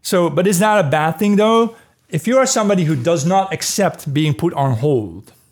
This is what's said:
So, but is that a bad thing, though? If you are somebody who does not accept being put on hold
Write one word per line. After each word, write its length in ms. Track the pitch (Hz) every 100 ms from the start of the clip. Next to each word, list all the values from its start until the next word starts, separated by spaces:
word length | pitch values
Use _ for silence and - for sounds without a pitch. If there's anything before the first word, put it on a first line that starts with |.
So, 260 | - 185 170
but 200 | 147 185
is 100 | 180
that 260 | 214 208
a 40 | 151
bad 240 | 151 151
thing, 240 | - 208 202
though? 400 | 214 226 226 - _ _ _
If 180 | 160 -
you 120 | 262
are 80 | 262
somebody 380 | 247 208 190 156
who 100 | 151
does 280 | 139 170
not 280 | 151 190 190
accept 600 | 160 - - 185 - -
being 220 | 139 156
put 180 | 139 170
on 240 | 165 139 117
hold 540 | 147 131 101 87 - _ _